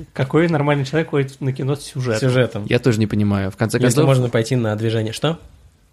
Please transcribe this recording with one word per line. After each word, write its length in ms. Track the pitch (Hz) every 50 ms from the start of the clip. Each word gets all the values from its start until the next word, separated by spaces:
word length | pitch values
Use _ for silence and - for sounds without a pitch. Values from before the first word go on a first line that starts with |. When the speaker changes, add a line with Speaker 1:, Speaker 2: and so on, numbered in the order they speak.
| - - -
Speaker 1:
Какой 340 | - 131 131 - 151 175
нормальный 380 | 170 165 143 143 147 147 143 135
человек 240 | 131 - 160 160 -
ходит 320 | - 143 135 135 - -
на 100 | 151 131
кино 240 | 131 - 143 131 147
с 60 | 143
сюжетом? 480 | - - - 139 127 127 107 110 135 127
Speaker 2:
Сюжетом. 360 | 123 131 120 110 - 104 101 104
Speaker 3:
Я 80 | 123
тоже 220 | 123 - 135 110 107
не 80 | 110
понимаю. 420 | 104 117 104 104 101 101 98 98 95
В 80 | -
конце 200 | - 117 104 -
Speaker 2:
Если 80 | 120 123
Speaker 3:
концов 180 | 123 117 147 160
Speaker 2:
можно 240 | 139 135 127 123 120
пойти 260 | - 117 113 - 131
на 200 | 123 117 107 107
движение. 360 | 107 113 113 110 113 107 110 110
Что? 260 | - - 151 165 - - - - - - - _ _ _ _